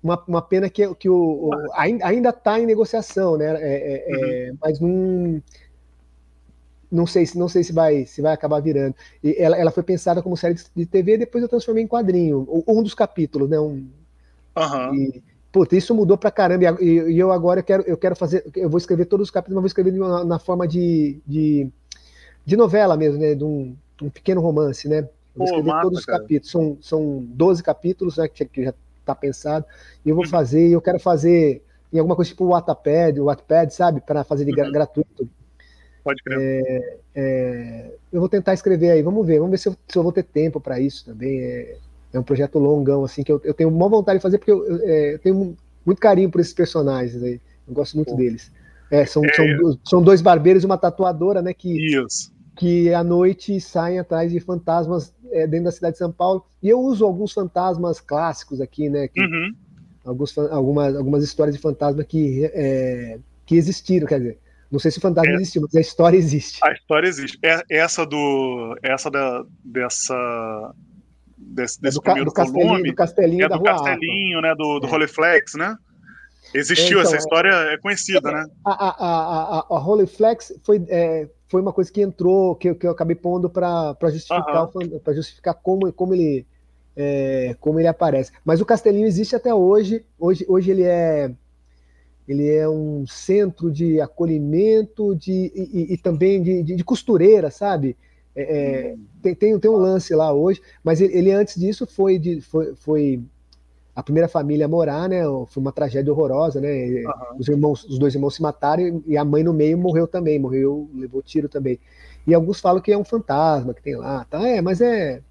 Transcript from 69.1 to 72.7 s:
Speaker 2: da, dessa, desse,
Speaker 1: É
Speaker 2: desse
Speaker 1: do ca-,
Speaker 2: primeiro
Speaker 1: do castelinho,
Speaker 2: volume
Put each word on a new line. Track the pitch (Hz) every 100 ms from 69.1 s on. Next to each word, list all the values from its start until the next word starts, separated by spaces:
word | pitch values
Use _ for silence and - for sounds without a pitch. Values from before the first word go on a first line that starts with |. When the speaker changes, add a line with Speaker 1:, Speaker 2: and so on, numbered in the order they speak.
Speaker 2:
da, | 139 135 123 - _
dessa, | 131 123 123 - - 127 123 117 113 107 107 - - - _ _ _ _
desse, | - 127 123 -
Speaker 1:
É |
Speaker 2:
desse | 139 139
Speaker 1:
do |
ca-, | -
Speaker 2:
primeiro | 208 151
Speaker 1:
do |
castelinho, | 196 170 135
Speaker 2:
volume | 170